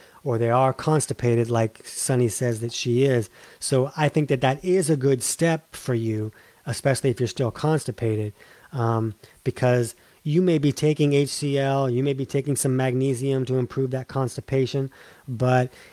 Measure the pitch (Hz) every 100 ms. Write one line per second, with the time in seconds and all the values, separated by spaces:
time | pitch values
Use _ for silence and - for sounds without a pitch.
0 | - - 147 113 117 123 131 - - 156
1 | - - 120 117 117 117 110 - - -
2 | - 127 120 - 123 110 117 - 123 120
3 | 139 123 104 - - - - 135 135 156
4 | 147 160 147 135 127 160 185 185 156 151
5 | 135 135 - - 165 160 - - - 120
6 | 113 107 107 - - _ - 113 139 127
7 | 139 113 120 - 123 - 151 156 - -
8 | 113 107 107 - - - - 139 117 113
9 | 110 101 - _ - - 127 123 113 -
10 | _ _ 151 156 185 160 147 - 151 151
11 | 147 143 139 - 143 139 135 135 135 120
12 | 143 135 135 139 135 131 139 127 131 127
13 | 135 120 139 135 123 127 123 - 131 131
14 | 131 135 127 - - 135 127 139 135 -
15 | - - - 117 127 127 127 - -